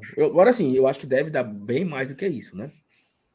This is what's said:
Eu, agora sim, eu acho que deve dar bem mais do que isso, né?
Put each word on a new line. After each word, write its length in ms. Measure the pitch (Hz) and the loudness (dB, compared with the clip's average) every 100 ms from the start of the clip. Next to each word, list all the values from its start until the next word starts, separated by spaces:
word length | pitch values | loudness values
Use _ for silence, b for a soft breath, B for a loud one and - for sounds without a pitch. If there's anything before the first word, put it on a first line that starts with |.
| - - | -8 -2
Eu, 120 | 147 | 2
agora 260 | 160 190 | 6 6
sim, 200 | 226 139 | 4 2
eu 140 | 131 131 | 4 2
acho 120 | 139 | 0
que 80 | 131 | -2
deve 220 | 131 156 | 0 0
dar 140 | 143 | -4
bem 400 | 117 104 104 135 | -4 -6 -4 -2
mais 240 | 180 135 135 | -2 -4 -6
do 80 | 143 | -6
que 120 | 190 | -6
isso, 280 | 117 - 92 | -6 -10 -14
né? 160 | 147 - _ b b _ _ | -14 -16 _ b b _ _